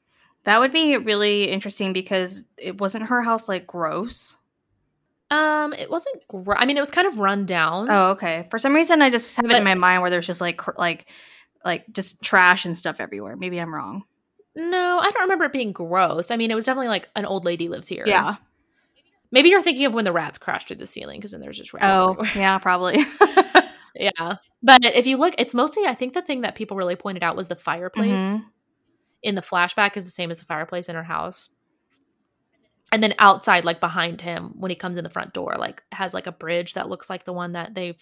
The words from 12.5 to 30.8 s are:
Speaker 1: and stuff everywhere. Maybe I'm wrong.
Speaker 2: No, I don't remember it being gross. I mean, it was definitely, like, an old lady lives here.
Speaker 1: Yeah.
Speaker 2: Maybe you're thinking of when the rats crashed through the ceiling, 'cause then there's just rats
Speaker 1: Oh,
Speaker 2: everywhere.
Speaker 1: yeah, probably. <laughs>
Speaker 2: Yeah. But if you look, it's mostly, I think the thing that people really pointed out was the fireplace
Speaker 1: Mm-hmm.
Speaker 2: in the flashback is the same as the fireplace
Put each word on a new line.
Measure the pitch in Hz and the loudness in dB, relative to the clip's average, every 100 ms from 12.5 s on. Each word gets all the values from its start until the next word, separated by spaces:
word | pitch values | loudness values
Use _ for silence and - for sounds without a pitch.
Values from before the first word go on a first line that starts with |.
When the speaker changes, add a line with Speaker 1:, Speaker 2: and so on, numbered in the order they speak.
| 180 175 | 4 0
Speaker 1:
and | 170 | -6
stuff | 165 151 | -6 -8
everywhere. | 98 101 101 180 | -10 -10 -12 -10
Maybe | 185 175 | -8 -6
I'm | 165 | -8
wrong. | 151 101 190 - _ _ _ _ 311 | -8 -10 -12 -14 _ _ _ _ -8
Speaker 2:
No, | 339 359 359 359 | -4 -2 0 0
I | 415 | 0
don't | 403 | 0
remember | 370 359 349 | 0 0 0
it | |
being | 277 220 | -2 -6
gross. | 185 165 185 175 160 180 | -6 -2 2 2 0 -4
I | 233 | -2
mean, | 226 | -2
it | 226 | -2
was | 240 | -2
definitely, | 262 240 | -2 -2
like, | 196 - - | -4 -4 -8
an | 202 | -4
old | 196 175 | -4 -2
lady | 170 170 | -2 -4
lives | - - | -8 -10
here. | - 214 | -6 0
Speaker 1:
Yeah. | 190 165 208 _ _ _ _ _ _ _ _ - | 2 2 -4 _ _ _ _ _ _ _ _ 0
Speaker 2:
Maybe | 262 294 | 6 8
you're | 381 | 6
thinking | 339 262 277 | 4 0 0
of | |
when | 226 202 | 0 0
the | |
rats | 170 147 - | -2 -4 -10
crashed | - - - | -6 -6 -8
through | - | -14
the | - | -12
ceiling, | - 71 71 | -12 -14 -14
'cause | 202 | -16
then | - | -16
there's | - - | -14 -16
just | - | -14
rats | - 196 | -2 2
Speaker 1:
Oh, | 190 185 | 4 4
Speaker 2:
everywhere. | 185 214 202 | 2 -4 0
Speaker 1:
yeah, | 190 190 | 2 2
probably. | 190 180 180 240 277 - | 0 0 2 2 2 4
<laughs> | 403 381 - - - - _ - | 4 4 6 6 4 -4 _ -4
Speaker 2:
Yeah. | 196 - 170 196 _ _ | -2 -2 -6 -8 _ _
But | 247 254 240 | 8 8 8
if | - 254 | 4 2
you | 262 | 2
look, | 339 - | 2 0
it's | 254 240 | -2 0
mostly, | 294 415 370 | 0 0 -2
I | 240 | -2
think | 254 | -4
the | 349 | -6
thing | 349 262 | -4 -4
that | 214 - | -4 -6
people | 220 196 | -8 -4
really | 180 175 | -4 -4
pointed | 202 185 | -6 -4
out | 170 - | -4 -4
was | 180 | -8
the | 170 | -8
fireplace | - 165 180 214 202 196 | -6 -6 -6 -2 0 0
Speaker 1:
Mm-hmm. | 190 214 226 _ _ _ _ _ _ _ | -2 -4 -8 _ _ _ _ _ _ _
Speaker 2:
in | 214 196 | -6 -6
the | |
flashback | - 180 175 - 202 208 | -4 0 0 2 0 -2
is | 180 | -12
the | |
same | - 170 | -8 -8
as | 165 | -8
the | - | -10
fireplace | 156 156 180 | -8 -8 -10